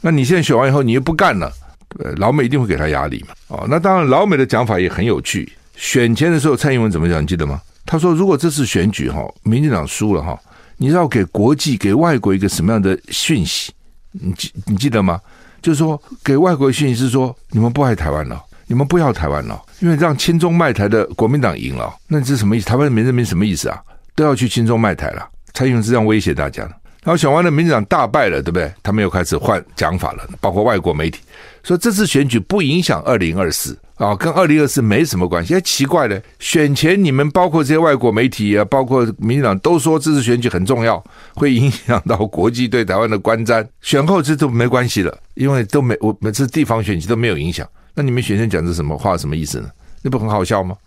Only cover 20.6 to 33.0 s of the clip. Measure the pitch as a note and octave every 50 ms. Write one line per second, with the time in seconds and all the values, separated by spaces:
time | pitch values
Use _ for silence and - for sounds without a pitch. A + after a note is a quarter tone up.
20.6 | E3+ C#3+ A2+ - G2+ G2+ A2 A2 G2 - F#2 - A2+ A2 C3+ D3 B2+ G2+ D2+ G1+
21.6 | A#1 B1+ - A#1+ A1+ - - - - - D#3 D3+ C3 B2 C#3+ A#2 G#2+ G2 A2 A#2
22.6 | F#2+ - A#2 C3 D3 D3 B2 A2 A2+ C3 B2 B2 A#2+ F#2+ F#2 E2 G#2 A2 F2+ C#2+
23.6 | - - - - - - - - - - _ - D#3 D3+ C#3 - B2+ A#2 - B2
24.6 | A#2 A2+ A#2+ A2+ A2+ G#2 E2 - D#2 C#2+ - - - - - - - - - -
25.6 | C3 C3+ B2 A#2 G#2 A2 B2 A#2+ G#2+ G#2+ A2 G#2+ - F#2 D2 C2+ C#2+ C#2+ - -
26.6 | - - - - - - - _ - E3 E3+ D#3+ D#3 C#3 C#3+ E3 F3 F3 C#3 D3
27.6 | E3+ E3+ D3 A2+ G2+ - F#3+ D#3+ B2+ A2 G#2+ D3+ B2+ G2+ D#2+ C#2 C2+ E2+ E2+ F2+
28.6 | D#2+ C#2+ - - - G#2+ G2 A2 G#2 F2+ - F#2 F2 - E2 D2 - G#2+ G#2 F2
29.6 | - - - - - D#2 F2+ F2+ D#2+ C2 B1 - - - - - - G2+ F2+ G2+
30.6 | G#2+ B2 G3+ - - E2+ D#2 D3 - E3+ - - - _ - - - - - -
31.6 | _ - F3+ E3+ - A#3 G3+ G3 G#3+ D#3+ - C3+ C#3+ C3 A#2 A2+ F#2+ - F#3 G#3
32.6 | E3 C3 D3+ F3+ F3 - A#2 D#2+